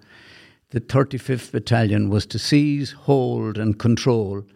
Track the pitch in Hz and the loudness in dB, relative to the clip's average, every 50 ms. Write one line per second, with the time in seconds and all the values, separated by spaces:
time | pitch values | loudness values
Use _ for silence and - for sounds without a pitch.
0 | _ _ - - - - - - - _ _ _ _ _ - 120 120 - - 135 | _ _ -20 -20 -20 -20 -20 -20 -20 _ _ _ _ _ -8 -8 -4 0 0 0
1 | 139 - - 123 - - 131 120 - - - 117 101 - 120 117 113 104 104 104 | 0 0 -2 -6 -6 -6 -6 -6 -6 -6 -6 -6 -2 0 2 2 2 2 2 2
2 | 104 101 101 107 - - - 113 - - 151 147 147 147 143 143 139 120 - - | 2 2 0 0 0 -2 -6 -8 -2 2 2 4 4 2 0 -2 -4 -8 -10 -6
3 | - - 143 135 127 123 120 117 113 110 101 107 110 110 104 - - 120 117 107 | 0 0 2 2 2 0 -2 -4 -4 -4 -4 -2 -2 -2 0 0 2 2 2 2
4 | - 139 120 113 107 98 98 101 98 - _ | 2 2 2 2 0 -4 -6 -8 -10 -14 _